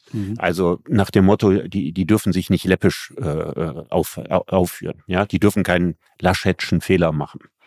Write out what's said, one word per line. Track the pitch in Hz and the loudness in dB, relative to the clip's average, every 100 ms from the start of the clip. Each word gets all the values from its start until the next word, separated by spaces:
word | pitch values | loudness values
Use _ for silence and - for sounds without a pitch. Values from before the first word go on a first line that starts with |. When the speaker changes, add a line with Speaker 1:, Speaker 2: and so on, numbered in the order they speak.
| _ | _
Speaker 1:
Mhm. | 110 98 117 | -8 -6 -2
Speaker 2:
Also | 87 90 87 90 - | -2 0 0 -2 0
nach | 107 95 | 0 2
dem | 104 95 | 4 4
Motto, | 104 107 | 4 4
die, | 98 92 101 76 | 2 0 -6 -4
die | 87 85 | -4 0
dürfen | 107 98 | 2 2
sich | 90 - | -2 0
nicht | 92 | 0
läppisch, | 92 92 92 - - - | 0 2 0 -2 -8 -8
äh, | 82 | -6
äh, | 78 78 - 80 76 - | -4 -6 -6 -8 -8 -4
auf-, | 87 - - | -2 -2 -8
au-, | - 92 - | -4 -4 0
aufführen. | 95 90 - 82 - - | 0 0 -4 -12 -10 -4
Ja? | 92 101 | -2 0
Die | - | 2
dürfen | 104 104 | 2 2
keinen | 95 90 87 80 _ _ | 0 0 0 -4 _ _
Laschetschen | 90 92 95 90 - 87 | 0 0 0 -2 -2 -2
Fehler | - 92 82 | 2 2 2
machen. | 76 71 - - _ | -2 -6 -12 -20 _